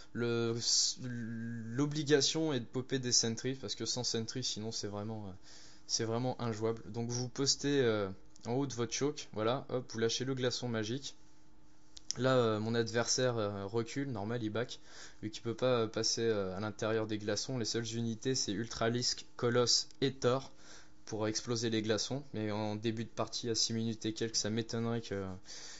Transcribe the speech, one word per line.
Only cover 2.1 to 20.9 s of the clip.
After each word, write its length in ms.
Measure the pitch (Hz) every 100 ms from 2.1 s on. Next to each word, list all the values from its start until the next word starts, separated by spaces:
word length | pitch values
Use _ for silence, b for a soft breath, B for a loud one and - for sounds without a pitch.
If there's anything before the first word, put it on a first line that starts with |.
| 143 135 160 160
est 60 | 127
de 60 |
popper 340 | - 131 127 135
des 140 | 123
sentries, 420 | - 117 113 131
parce 220 | 135 104 -
que 100 | 117
sans 160 | 123
sentry, 400 | 117 117 110 127
sinon 300 | - - 110
c'est 160 | - 104
vraiment, 380 | 101 107 110 98
euh, 20 | 87 B B B B B
c'est 180 | -
vraiment 360 | 113 117 127 -
injouable. 400 | 117 107 113 113 -
Donc 180 | 113 117
vous 200 | 120 123
postez, 520 | - 135 - 143 143
euh, 280 | 120 107 95 95 - -
en 100 | 113
haut 120 | 131 135
de 80 |
votre 180 | 110 117
choke, 360 | - 139 147 -
voilà, 320 | 104 110 135 -
hop, 160 | 127 123
vous 60 | 113
lâchez 240 | 113 -
le 100 | 127
glaçon 340 | 131 123 - 123
magique. 460 | 113 107 135 - - - - - - - - - - - -
Là, 160 | 127
euh, 240 | 127 113 107
mon 160 | 110
adversaire, 640 | 117 110 117 113 - 127 117
euh, 260 | 101 101
recule, 460 | 98 117 113 139 139
normal, 320 | 107 104 123
il 80 | 107
back, 300 | 107 127 - B B B B
vu 80 | 107
qu'il 120 | -
peut 120 | 117
pas, 280 | 110 127 120
euh, 40 | 110
passer, 360 | 110 110 -
euh, 340 | 113 104 92 92
à 40 |
l'intérieur 460 | 107 - 110 110 107
des 120 | 107
glaçons. 400 | 107 104 - 131
Les 60 |
seules 300 | 104 117 113
unités, 400 | 117 117 107 131
c'est 180 | 127 -
Ultralisk, 720 | 98 113 - 135 123 123 - - -
Colosse 520 | 120 123 117 - - -
et 120 | 135
Thor 380 | 131 120 131 - - B B B